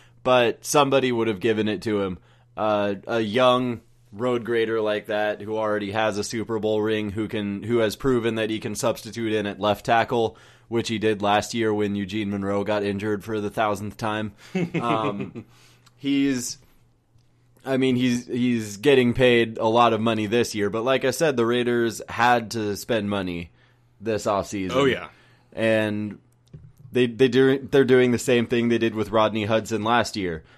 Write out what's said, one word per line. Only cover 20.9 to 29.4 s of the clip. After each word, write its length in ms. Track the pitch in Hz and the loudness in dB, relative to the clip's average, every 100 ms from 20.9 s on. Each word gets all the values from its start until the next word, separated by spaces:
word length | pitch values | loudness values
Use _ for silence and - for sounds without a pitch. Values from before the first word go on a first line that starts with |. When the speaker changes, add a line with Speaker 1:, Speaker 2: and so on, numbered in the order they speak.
| 131 | 0
Speaker 1:
I 60 | 131 | 0
said, 260 | - 160 123 | 0 0 2
the 100 | 113 | 2
Raiders 560 | 123 120 120 117 95 - | 0 0 0 0 -4 -6
had 440 | 117 120 120 107 | 0 4 2 0
to 240 | 113 104 95 | -4 -4 -4
spend 320 | - 117 101 | -4 -2 -2
money 420 | 101 92 85 82 _ _ _ _ - | -4 -4 -6 -10 _ _ _ _ -10
this 260 | 104 104 113 | -6 -4 0
offseason. 460 | 101 87 104 92 | -2 -2 -6 -2
Speaker 2:
Oh, 120 | 127 | 0
yeah. 240 | 139 95 85 - _ _ _ | 2 0 -6 -18 _ _ _
Speaker 1:
And 680 | - 113 110 107 104 104 - _ _ _ - - - - | -2 0 2 0 -4 -8 -12 _ _ _ -20 -20 -20 -4
they, 160 | 123 123 | 0 2
they 220 | 113 131 | 4 4
do, 300 | 127 135 135 127 | 6 4 2 2
they're 140 | 139 | 4
doing 260 | 127 127 123 | 6 6 6
the 80 | 117 | 2
same 280 | - 120 117 | 2 2 2
thing 220 | 120 117 | 0 2
they 100 | 117 | 2
did 160 | 113 | 0
with 160 | 107 101 | -2 0
Rodney 340 | 110 110 110 | 2 2 0